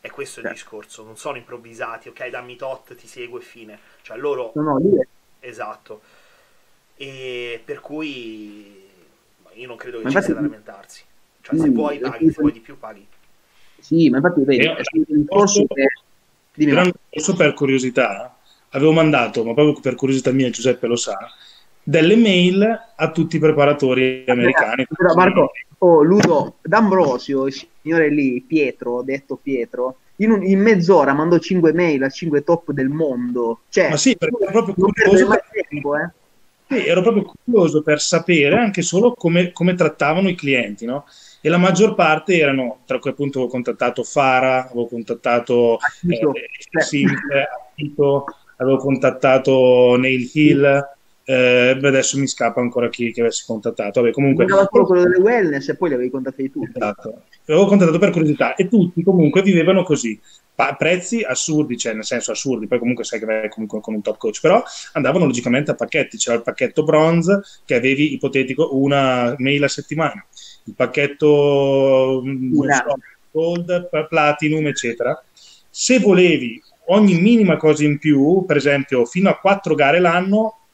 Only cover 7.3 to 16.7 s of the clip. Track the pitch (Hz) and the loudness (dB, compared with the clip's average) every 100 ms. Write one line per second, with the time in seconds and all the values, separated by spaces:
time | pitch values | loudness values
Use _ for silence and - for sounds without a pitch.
7.3 | 123 120 117 - 143 - 151 156 131 117 | -12 -12 -14 -14 -16 -12 -12 -12 -12 -16
8.3 | 110 104 104 101 98 95 92 82 _ _ | -16 -18 -20 -20 -20 _ _ _ _ _
9.3 | _ _ 107 123 113 123 113 113 160 196 | _ _ -20 -20 -16 -14 -10 -2 -2 -2
10.3 | - 151 - - 98 - - _ _ _ | -4 -6 -8 -20 -20 -20 -20 _ _ _
11.3 | _ - 156 156 117 147 147 127 - 160 | _ -8 -2 0 0 -2 -6 -8 -2 -2
12.3 | 147 147 117 - 135 110 104 101 - _ | 0 -4 -4 -20 -20 -20 -20 _ -20 _
13.3 | _ _ _ - _ - 165 156 127 170 | _ _ _ -20 _ -2 2 4 4 0
14.3 | 175 135 127 151 - - 320 311 302 - | 0 0 2 0 -2 -6 -4 0 0 2
15.3 | - 202 202 - 277 269 - _ _ _ | 2 2 2 0 0 -2 -2 _ _ _
16.3 | _ _ - 151 | _ _ -2 2